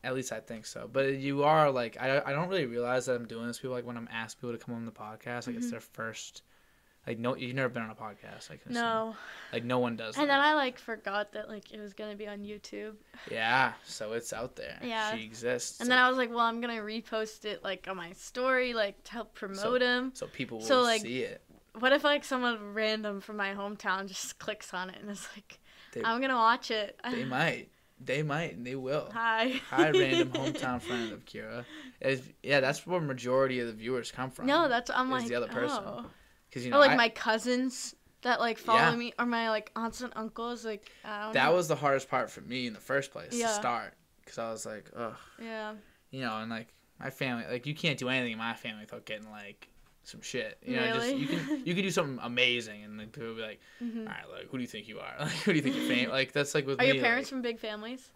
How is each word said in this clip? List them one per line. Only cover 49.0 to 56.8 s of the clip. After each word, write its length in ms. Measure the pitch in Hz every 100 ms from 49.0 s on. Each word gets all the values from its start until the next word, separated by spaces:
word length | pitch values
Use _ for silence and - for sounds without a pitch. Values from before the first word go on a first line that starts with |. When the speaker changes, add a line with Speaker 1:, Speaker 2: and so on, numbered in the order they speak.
| -
Speaker 1:
getting, 240 | 107 107
like, 380 | 107 101 - - - - _
some 160 | - 113
shit. 380 | - 127 110 -
You 140 | - 254
know, 100 | 233
just, 40 | 226 240
Speaker 2:
Really? 80 | 277
Speaker 1:
you 100 | 277
can, 120 | -
Speaker 2:
<laughs> 280 | 269 294 240
Speaker 1:
you 80 |
can 80 | 180
do 60 | 190
something 280 | 175 151 127
amazing, 600 | 120 120 127 120 110 104
and 160 | 107 107
then 80 | 107
people 220 | 143 117
will 60 | 113
be 60 |
like, 180 | 110 107 - -
Speaker 2:
Mm-hmm. 180 | 240 226
Speaker 1:
"All 40 | 220
right, 240 | - -
like, 200 | 95 -
who 80 | 135
do 40 |
you 60 | 120
think 200 | 107 113
you 120 | 107
are? 140 | - 123
<laughs> 40 |
Like, 120 | 151
who 200 | - 208
do 40 | 160
you 60 |
think 140 | 135 131
you're 120 | 151
fam-," 220 | 123 127
Speaker 2:
<laughs> 80 | 135
Speaker 1:
like, 120 | 131
that's, 220 | 143 143
like, 120 | 156 135
with 140 | 135